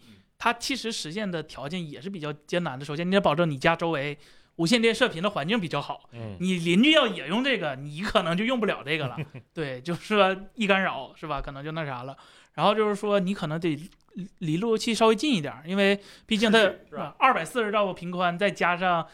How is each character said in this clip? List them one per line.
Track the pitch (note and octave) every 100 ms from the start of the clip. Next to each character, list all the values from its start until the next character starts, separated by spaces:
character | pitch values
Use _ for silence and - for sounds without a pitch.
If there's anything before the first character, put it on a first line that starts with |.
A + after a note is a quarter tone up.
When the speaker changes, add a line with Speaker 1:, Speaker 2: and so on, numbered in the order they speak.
| -
Speaker 1:
嗯。 | G#2 _ _
Speaker 2:
它 | B3+
其 | B3 - C4+
实 | A3+
实 | A3 D3+
现 | F#3 G#3
的 | F3
条 | D3+ - C3+
件 | F3+ D#3+
也 | A#2
是 | E3
比 | G3
较 | D3
艰 | D3+ - F3
难 | E3+ C3
的。 |
首 | C#3+
先， | D3+ F3
你 |
得 | G3
保 | E3+
证 | D3+ E3+
你 | C#3
家 | E3 E3
周 | E3+
围 | D#3 C#3+ D3 - - _ -
无 | E3
线 | A#3+
电 | A3+
射 | A3 A#3+
频 | D#3+
的 | G3
环 | F3 C#3+
境 | A#3
比 | F3
较 | C#3+
好， | - - -
Speaker 3:
嗯。 | A#2 A2+ F#2+
Speaker 2:
你 | F3+ F3+
邻 | E3 F3
居 | C#4+
要 | D#4 B3
也 | F3 C#3
用 | G3+
这 | C4+ A3+
个， | D#3+ C3
你 | C#3+ D3+
可 | G#3 G#3+
能 | E3+ E3+
就 |
用 | A3+ B3+
不 | G#3
了 | D3+
这 | B2+ D#3
个 | C3
了。 | A#2+ - B2+
Speaker 3:
<laughs> | -
Speaker 2:
对， | - C#3+ B2+
就 | C3 E3
是 |
说 | - G#3+ F#3+ F#3+ G3 -
一 | G3+
干 | F#3+
扰， | F3+ C#3 B2+ -
是 | D#3+
吧？ | C#3+
可 | C#3+
能 | C3+
就 | D3
那 | D#3 D3
啥 | B2
了。 | C3 C#3 - - _ -
然 | F3
后 | G#3+
就 | G#3+
是 | G3+
说， | G#3 G3+
你 | F#3
可 | G3 D#3+
能 | D#3+
得 | E3+ C#3+ E3 _ _ -
离， | F3+ -
离 | E3 D#3+
路 | A#3
由 | A3
器 | A#3
稍 | G#3+ A3+
微 | G#3+
近 | D#4
一 | G#3+
点 | C#3
儿， | A#2 D#3
因 | G3
为 | G3 G3+ - - -
毕 | A3
竟 | A3
它 | A3
Speaker 1:
是， | G3 - -
是 | -
吧？ | D3 -
Speaker 2:
二 | C4
百 | G#3 D#3+
四 | B3+
十 | G#3+
兆 | G#3+ G3+
频 | F3 F3
宽， | F3+ F3+ F3
再 | G3+
加 | E3 F3 F3
上 | F#3 E3+ D#3+